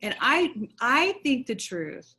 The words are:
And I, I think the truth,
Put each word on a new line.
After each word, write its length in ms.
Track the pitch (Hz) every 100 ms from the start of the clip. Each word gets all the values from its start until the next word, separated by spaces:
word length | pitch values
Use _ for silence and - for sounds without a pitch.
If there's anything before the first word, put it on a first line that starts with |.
And 140 | 214 -
I, 340 | 247 320 349 214 214 -
I 380 | 233 285 370 392
think 220 | 302 254 254
the 100 | 214
truth, 600 | - 180 156 - -